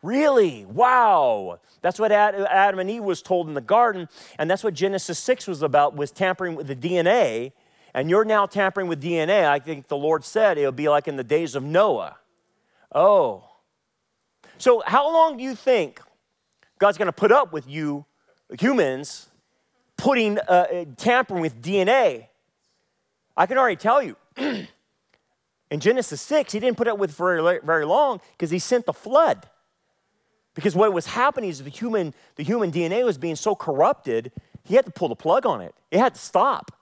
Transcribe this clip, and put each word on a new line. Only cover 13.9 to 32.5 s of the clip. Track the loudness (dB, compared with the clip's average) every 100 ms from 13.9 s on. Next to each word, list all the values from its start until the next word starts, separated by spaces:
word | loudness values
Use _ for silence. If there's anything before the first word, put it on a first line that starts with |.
| _ _ _ _ _ _ _
So | 2 2 4
how | 2 2
long | 4 2 2
do |
you | -10 -6
think | 0 2 0 -8 -20 _ _ _ _ _ _ _
God's | 0 2
gonna | -4
put | 0 4
up | 4 4
with | -6 -10
you | -8 -6 -8 -12 _ _ _ _ -4
humans | 0 2 0 -2 -8 -16 -20 _ _ _ _ _ _ -4
putting, | -2 0 0 -2
uh, | 2 2 2 -4 -8 -6
tampering | 0 0 0 -4
with | -6 -6
D | -4 -2
N | 2
A? | 4 2 -2 -16 _ _ _ _ _ _ _ _ _ _ -2
I | 0
can | 2
already | 0
tell | 0 0 0
you. | 0 -12 _ -8
<clears throat> |
In | -6 -6 -10 _ _ _ _ _ _ _ _ _ _ -2
Genesis | 0 0 -2 -8
six, | -2 -2 -2
he | -4
didn't | -4 -2
put | -4
up | -2
with | -4
very, | -2 -2 0 0 0
very | 0 -2
long | 2 2 2 -2 _ _
'cause | -4
he | -4
sent | 0 -2 -2
the |
flood. | -8 0 2 2 0 -8 _ _ _ _ _ _ _ _ _ _
Because | -4 -2
what | 2 2
was | 2 -4
happening | 0 0 0 -6
is | -8
the | -14
human, | -10 -4 -2 -4 -8 _
the | -12
human | -4